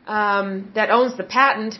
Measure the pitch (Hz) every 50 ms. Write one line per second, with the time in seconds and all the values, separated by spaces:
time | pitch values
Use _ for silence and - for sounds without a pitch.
0 | _ - 214 214 208 208 202 196 196 196 190 190 196 - - 214 214 180 214 240
1 | 254 247 247 - 185 - - 247 269 277 - 214 220 220 214